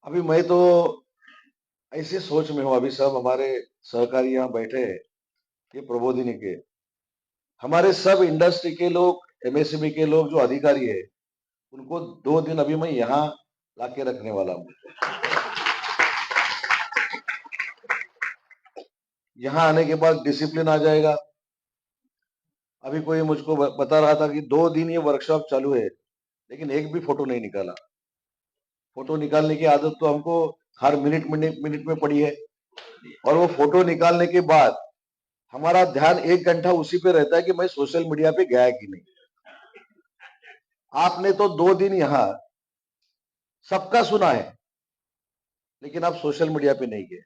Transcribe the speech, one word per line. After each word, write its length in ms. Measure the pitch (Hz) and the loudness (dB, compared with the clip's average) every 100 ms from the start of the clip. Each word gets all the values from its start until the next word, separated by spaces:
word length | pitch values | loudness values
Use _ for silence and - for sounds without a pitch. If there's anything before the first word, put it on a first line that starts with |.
| - | -4
अभी 160 | 170 | -4
मैं 260 | 165 160 175 | 2 2 4
तो 560 | 180 180 175 170 - _ _ _ _ _ _ _ _ _ | 4 6 6 2 -4 _ _ _ _ _ _ _ _ _
ऐसी 260 | 147 151 185 | -12 -8 -10
सोच 320 | - 151 156 | -4 -4 -2
में 120 | 147 | -4
हूं, 120 | 135 127 | -2 0
अभी 160 | 127 | -2
सब 240 | - 139 135 | -2 -2 0
हमारे 520 | 123 131 135 127 - _ | -2 -2 -2 -6 -10 _
सहकारी 520 | - 117 120 131 127 | -8 -2 0 0 0
यहां 180 | 131 127 | -2 -2
बैठे 260 | 117 110 131 | -6 -6 -6
हैं, 220 | 117 92 _ _ _ _ _ _ _ 131 | -6 -8 _ _ _ _ _ _ _ -18
ये 60 | |
प्रबोधिनी 520 | 135 120 127 127 123 | -8 -4 -2 -2 -4
के, 280 | 104 101 87 _ _ _ _ _ _ _ _ _ _ | -8 -10 -12 _ _ _ _ _ _ _ _ _ _
हमारे 320 | 127 165 190 | -2 2 4
सब 300 | 180 190 196 | 2 2 4
इंडस्ट्री 520 | 180 156 175 175 170 170 | 4 4 2 2 -6 -4
के 140 | 175 | -2
लोग, 300 | 175 180 175 _ _ 123 | 2 2 2 _ _ -4
एमएसएमई 440 | 139 151 156 156 | -2 -2 -2 -4
के 160 | 151 156 | -2 2
लोग, 240 | 160 147 | 2 2
जो 80 | 156 | 2
अधिकारी 500 | 120 139 147 143 120 | 0 2 2 2 0
है, 160 | 98 - _ _ _ _ _ _ | -6 -10 _ _ _ _ _ _
उनको 280 | 131 131 170 | -20 -12 -12
दो 420 | - - 127 160 | -12 -8 0 0
दिन 160 | 151 160 | 0 -2
अभी 180 | 143 160 | -2 -2
मैं 160 | 165 | -2
यहां 380 | 135 117 143 151 - _ _ _ _ | -2 0 0 -2 -8 _ _ _ _
लाके 240 | 127 127 | -12 -8
रखने 280 | 127 120 107 | -8 -6 -8
वाला 220 | 101 92 | -6 -4
हूं। 120 | 87 85 _ - - - - - - - - - - - - - - - - - - - - - - - - - - - - - - - - - _ - - _ - _ - - _ _ _ _ _ | -6 -14 _ -20 -10 -8 -6 -4 -4 -4 -6 -6 -6 -8 -4 -2 -2 -4 -4 -4 -6 -4 -4 -4 -4 -6 -8 -12 -14 -16 -12 -12 -14 -8 -8 -8 _ -12 -12 _ -20 _ -20 -20 _ _ _ _ _
यहां 320 | 131 151 160 | -4 2 2
आने 160 | 160 156 | 4 2
के 100 | 156 | 2
बाद 280 | 160 156 | 2 2
डिसिप्लिन 440 | 147 143 151 156 160 | 0 -2 -2 -2 2
आ 100 | 156 | 4
जाएगा। 400 | 156 156 151 147 - _ _ _ _ _ _ _ _ _ _ _ _ _ _ _ | 4 4 2 0 -6 _ _ _ _ _ _ _ _ _ _ _ _ _ _ _
अभी 180 | 131 156 | -10 -8
कोई 200 | 151 160 | -2 -2
मुझको 340 | 156 143 156 151 | 0 -2 -2 0
ब-, 220 | 143 - | 0 0
बता 200 | 135 156 | 2 4
रहा 160 | 151 151 | 4 4
था 120 | 151 | 2
कि 140 | 147 | -2
दो 280 | 139 143 165 | 0 2 2
दिन 200 | 160 165 | 2 -2
ये 80 | 165 | -2
वर्कशॉप 500 | 151 139 - 156 151 | 0 -2 0 -2 0
चालू 220 | 135 139 | -4 0
है, 120 | 131 101 _ _ _ _ _ _ | -2 -2 _ _ _ _ _ _
लेकिन 200 | 135 156 | -14 -6
एक 220 | 139 151 | -6 -4
भी 60 | 165 | -8
फोटो 260 | 170 143 131 | -4 -4 -4
नहीं 160 | 123 | -6
निकाला। 320 | 104 98 90 90 _ _ _ _ _ _ _ _ _ _ _ - | -6 -8 -8 -12 _ _ _ _ _ _ _ _ _ _ _ -16
फोटो 200 | 131 156 | -6 -4
निकालने 400 | 147 151 156 151 | 0 2 2 2
की 100 | 160 | 4
आदत 280 | 143 151 151 | 4 2 -2
तो 60 | 160 | -2
हमको 540 | 147 156 170 160 - _ _ | 0 -2 -2 -2 -6 _ _
हर 140 | 131 147 | 0 2
मिनट, 300 | 143 160 156 | 0 -2 -2
मिनट, 280 | 156 160 151 | -2 -2 -4
मिनट 260 | 151 147 160 | -8 -8 -6
में 120 | 160 | -4
पड़ी 240 | 147 147 | 0 0
है, 140 | 147 147 - _ _ - - - - - 123 | 0 -4 -18 _ _ -20 -20 -20 -20 -6 0
और 80 | |
वो 140 | 156 175 | 2 2
फोटो 360 | 175 143 180 | 2 4 4
निकालने 440 | 175 165 170 170 170 | 2 4 2 4 2
के 140 | 180 | 2
बाद 360 | 156 156 127 - - _ _ _ _ _ _ | 4 6 6 2 -12 _ _ _ _ _ _
हमारा 340 | 127 165 180 180 | -4 2 4 4
ध्यान 340 | 139 156 175 | 4 4 4
एक 240 | 165 175 | 2 2
घंटा 280 | 175 165 180 | 2 2 2
उसी 260 | 170 151 175 | 0 0 0
पे 140 | 185 | 4
रहता 240 | 165 147 165 | 4 4 2
है 60 | |
कि 120 | 170 | 2
मैं 140 | 175 180 | -2 -2
सोशल 380 | 143 139 165 165 | -2 -2 -2 -2
मीडिया 260 | 151 156 | 0 0
पे 140 | 165 180 | 2 2
गया 240 | 123 123 | 4 2
कि 180 | 123 104 | 0 -12
नहीं। 120 | 92 _ _ _ _ _ - _ - 719 698 _ _ - _ - - _ _ _ | -20 _ _ _ _ _ -20 _ -20 _ _ _ _ -20 _ -20 -20 _ _ _
आपने 380 | 139 180 175 196 | 0 0 2 0
तो 180 | 196 202 | 2 0
दो 260 | 160 175 185 | 4 4 4
दिन 180 | 196 | 2
यहां 400 | 190 143 143 101 - _ _ _ _ _ _ _ _ _ _ _ _ - | 2 2 2 0 -2 _ _ _ _ _ _ _ _ _ _ _ _ -6
सबका 340 | 190 190 240 | -6 0 0
सुना 240 | 220 208 180 | 2 2 2
है, 280 | 117 - _ _ _ _ _ _ _ _ _ _ _ _ _ | 0 -4 _ _ _ _ _ _ _ _ _ _ _ _ _
लेकिन 200 | 143 165 | -12 -4
आप 120 | 170 170 | -4 -2
सोशल 340 | 147 147 160 | -6 -2 -2
मीडिया 240 | 151 139 | 0 0
पे 120 | 135 123 | 0 -4
नहीं 180 | 107 | -8
गए। 180 | 92 87 | -12 -18